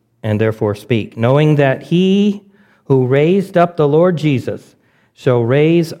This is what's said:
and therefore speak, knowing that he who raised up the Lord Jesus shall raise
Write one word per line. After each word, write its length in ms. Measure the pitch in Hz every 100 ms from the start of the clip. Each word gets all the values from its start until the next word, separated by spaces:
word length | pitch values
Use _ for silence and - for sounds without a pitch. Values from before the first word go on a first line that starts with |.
| _ _
and 180 | 110 107
therefore 340 | 110 110 107
speak, 440 | 101 - 113 101 -
knowing 380 | 117 143 151 147
that 280 | 139 131
he 580 | - 170 190 196 208 202 - _ _ _
who 220 | - 135 127
raised 520 | 139 156 196 190 175
up 180 | 175 -
the 120 | 147
Lord 280 | 151 180 160
Jesus 580 | 151 127 113 98 - _ _ _ _
shall 300 | _ 127 123
raise 500 | 117 139 156 170 160 -